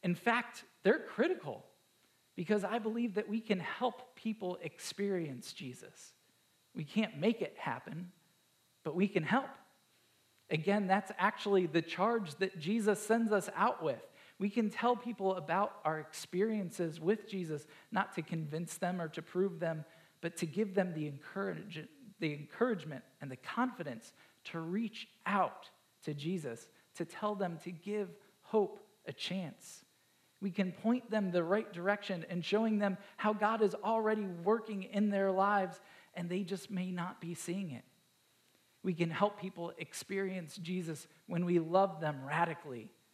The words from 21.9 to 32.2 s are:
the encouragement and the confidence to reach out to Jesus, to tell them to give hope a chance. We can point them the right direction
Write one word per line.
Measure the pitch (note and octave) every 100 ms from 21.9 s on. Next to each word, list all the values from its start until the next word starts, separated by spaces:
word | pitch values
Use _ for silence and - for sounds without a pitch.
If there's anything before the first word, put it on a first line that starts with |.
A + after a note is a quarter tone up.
| - - -
the | D#3+
encouragement | D3 D3 - B3 G#3 D#3 C#3 - _
and | C#3+
the | C3
confidence | - - B3+ - D3 A2+ - - - _ -
to | E3+
reach | E3 F#3+ A3+ - - _ -
out | G3 E3 - - _ _ _
to | -
Jesus, | C#3+ D3 F#3 C#3+ A#2 - _ _ -
to | E3+
tell | - G#3+
them | G#3 F#3 E3
to | F3
give | E3+ F#3+ G#3 F#3+ E3 - _
hope | - A3 G3 - - _ -
a |
chance. | - - F#3+ E3 - - - _ _ _ _ _ _
We | G3
can | F3 F#3
point | - A3 B3 -
them | A3 G3
the | F3+
right | E3 G3+ A3+
direction | E3+ F3+ G#3 - F3+